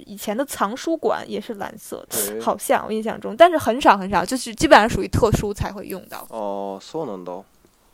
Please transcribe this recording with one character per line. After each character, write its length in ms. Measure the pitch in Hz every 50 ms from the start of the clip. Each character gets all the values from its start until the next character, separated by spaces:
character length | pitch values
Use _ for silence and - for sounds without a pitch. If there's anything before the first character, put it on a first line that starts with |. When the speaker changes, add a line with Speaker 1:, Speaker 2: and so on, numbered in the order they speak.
| -
Speaker 1:
以 100 | - 202
前 200 | 202 - 226 202
的 100 | 233 285
藏 300 | - - - 214 196 226
书 200 | - - 330 330
馆 340 | 320 - 427 - - - -
也 100 | 208 196
是 160 | 208 - 226
蓝 220 | 202 190 - -
色 280 | 214 - - - - - -
的， 80 | -
Speaker 2:
へ 200 | - 202 202 214
え。 40 | 226
Speaker 1:
好 160 | 226 233 196
像 280 | 208 - - 262 202 -
我 60 | -
印 120 | 214 220 220
象 160 | 226 214 208
中， 160 | 208 196 202
但 160 | 226 330 370
是 60 | 339
很 240 | 302 - 233 220 269
少 160 | 302 294 196
很 120 | 202 185 196
少， 140 | 202 170 170
就 140 | - 262
是 180 | 254 - 240 214
基 120 | - 311
本 120 | 285 302 226
上 80 | 208
属 160 | 226 - - 330
于 40 | -
特 200 | - - 247 214
殊 220 | 220 - - 208 208
才 160 | - - -
会 160 | 185 208 -
用 140 | - 190 185 -
到。 180 | - - - - -
Speaker 2:
あ 480 | 120 113 104 101 98 98 98 98 98
ー、 20 | 98
そ 240 | - - - 156 156
う 20 |
な 120 | 123 98
ん 80 | 92 90
だ。 80 | 90 87 92 101 _ _ _ _ _ _ _ _ _